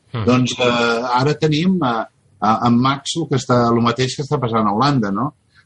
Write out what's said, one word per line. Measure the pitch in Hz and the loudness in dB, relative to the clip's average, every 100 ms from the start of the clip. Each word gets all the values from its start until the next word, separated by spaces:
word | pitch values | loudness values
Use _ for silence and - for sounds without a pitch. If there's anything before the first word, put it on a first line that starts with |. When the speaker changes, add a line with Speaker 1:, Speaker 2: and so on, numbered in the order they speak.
| _ | _
Speaker 1:
Mhm. | 120 110 | -4 0
Speaker 2:
doncs, | 123 123 - | 2 0 0
eh, | 123 120 120 117 123 123 | 0 2 0 0 0 0
ara | 135 147 | 0 0
tenim, | 156 147 180 185 | 0 0 0 0
eh, | 135 117 110 _ _ _ | 0 -2 -6 _ _ _
a, | 104 110 120 | 0 2 2
en | 120 | 2
Max | 131 - - 165 | 2 -2 -6 -6
el | 156 | -2
que | 135 | -2
està, | - 123 120 | 0 2 2
lo | 117 | 2
mateix | 123 127 127 - | 0 0 -2 -4
que | |
està | 139 147 | -4 -4
passant | 123 113 107 | -2 0 0
a | |
Holanda, | 101 131 139 104 | 0 0 0 0
no? | 98 135 - _ _ | -2 -4 -8 _ _